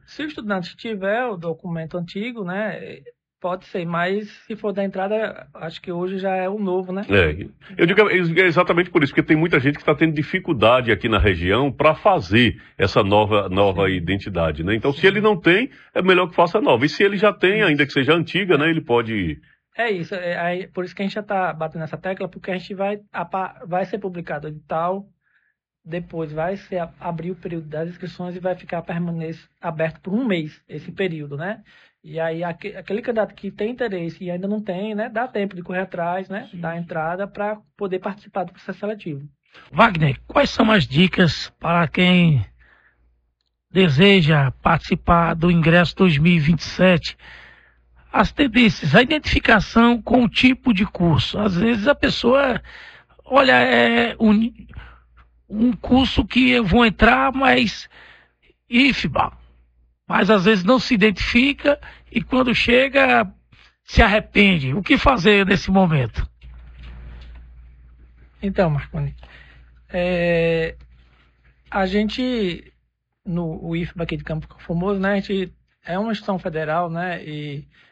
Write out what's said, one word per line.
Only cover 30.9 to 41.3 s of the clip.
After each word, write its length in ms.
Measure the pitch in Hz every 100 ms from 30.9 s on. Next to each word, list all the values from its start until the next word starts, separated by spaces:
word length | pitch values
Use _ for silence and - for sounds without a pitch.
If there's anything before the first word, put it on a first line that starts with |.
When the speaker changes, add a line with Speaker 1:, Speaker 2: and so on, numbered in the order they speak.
Speaker 1:
período, 460 | 156 190 160 147 143
né? 240 | 180 220 _ _ _ _
E 160 | 160 156
aí, 240 | 165 165
aque-, 320 | 175 170 202 190
aquele 260 | - 202
candidato 320 | 247 220 202
que 180 | - 202
tem 200 | - 208
interesse 500 | 247 240 185 165 -
e 80 | 180
ainda 200 | 175 196
não 120 | 214
tem, 320 | 208 180 214 208
né, 120 | 240
dá 220 | 220 254
tempo 260 | 214 202 180
de 60 |
correr 180 | 175 180
atrás, 460 | 190 175 170 185 190
né, 220 | 196 269
Speaker 3:
Sim. 80 | 175
Speaker 1:
da 160 | 170 170
entrada 500 | 170 170 156 180 202
pra 320 | 208 208 214 _ -
poder 220 | 202 185
participar 440 | 202 196 - 196
do 80 | 175
processo 280 | - - 190
seletivo. 420 | 208 214 180 139 147 _ _ _ -
Speaker 3:
Wagner, 480 | 147 226 165 151 123 -
quais 220 | - 285
são 200 | - 220
as 140 | 214 120
dicas 680 | 135 185 - 170